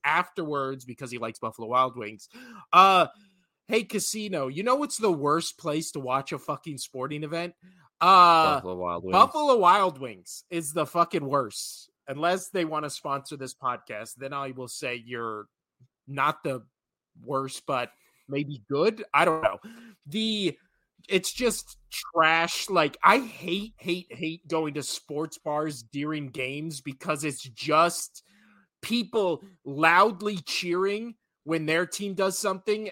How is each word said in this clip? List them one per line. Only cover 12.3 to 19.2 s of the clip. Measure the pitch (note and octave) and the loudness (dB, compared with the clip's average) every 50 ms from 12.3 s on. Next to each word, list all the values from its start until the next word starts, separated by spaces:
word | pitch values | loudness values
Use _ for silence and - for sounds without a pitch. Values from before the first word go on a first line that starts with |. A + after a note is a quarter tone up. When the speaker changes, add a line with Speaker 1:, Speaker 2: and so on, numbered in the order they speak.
| F#3 F#3+ F3+ - | 0 0 -4 -4
Speaker 1:
they | - F#3+ E3+ | -4 -4 -2
wanna | D#3+ D#3 D3+ D3+ D3 | -2 -2 -4 -6 -6
sponsor | - - - D3 C#3 C#3 C3+ - D3+ | -8 -8 -6 -4 -4 -6 -6 -10 -12
this | C3+ C3+ B2+ - | -12 -12 -12 -10
podcast, | _ C3 B2+ A#2+ A#2 _ - A#2+ G#2 A2+ A2+ - | _ -6 -4 -4 -6 _ -12 -12 -12 -12 -12 -14
then | A#2+ C3+ C3+ | -12 -10 -10
I | C#3+ C#3 C#3 C3+ | -8 -8 -8 -8
will | B2+ B2+ B2+ A#2 | -10 -12 -12 -12
say | - - C#3+ B2+ B2 | -12 -10 -8 -8 -8
you're | B2 A2+ A#2 B2 A#2 A#2 A2+ G#2+ G#2 G#2 _ _ _ _ _ _ _ _ _ _ _ _ | -8 -10 -10 -10 -8 -6 -8 -8 -10 -12 _ _ _ _ _ _ _ _ _ _ _ _
not | - C#3 C#3 C3+ D3 D3 - | -8 -2 0 0 0 0 -2
the | - D#3 C3 B2 A2 _ _ _ _ _ _ _ _ _ _ - | -4 -6 -6 -8 -10 _ _ _ _ _ _ _ _ _ _ -18
worst, | A2+ A#2 C#3+ C3+ C3+ C3 - - - | -8 -4 -4 -4 -4 -4 -8 -10 -6
but | - C#3 B2 B2 A#2+ _ _ _ _ _ _ _ - | -2 -2 -2 -2 -4 _ _ _ _ _ _ _ -6
maybe | C#3 C#3+ D3 C#3+ D3 A#2+ G2+ - | -4 -4 -4 -4 -8 -12 -8 -4
good. | C#3 C#3+ E3+ A3 A3 A3 G#3+ - - | 0 2 2 2 0 -2 -4 0 2
I | D3 | 4